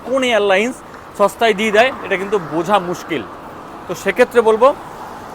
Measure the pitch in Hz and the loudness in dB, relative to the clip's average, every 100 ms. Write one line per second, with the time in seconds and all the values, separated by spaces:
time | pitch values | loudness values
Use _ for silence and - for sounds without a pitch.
0 | - 262 254 220 202 190 233 240 - - | -4 0 2 2 4 2 2 -4 -14 -20
1 | - - 202 - 226 196 220 202 262 240 | -18 0 0 2 0 2 2 4 4 2
2 | 185 190 196 202 156 156 170 208 175 175 | -4 -4 0 -2 -2 -4 0 0 0 -6
3 | - 147 92 - - - - - - 170 | -4 -6 -6 -14 -18 -18 -18 -18 -10 -6
4 | 196 190 240 240 220 220 262 302 - - | -4 2 2 4 4 6 4 4 -8 -14
5 | - - - | -14 -14 -16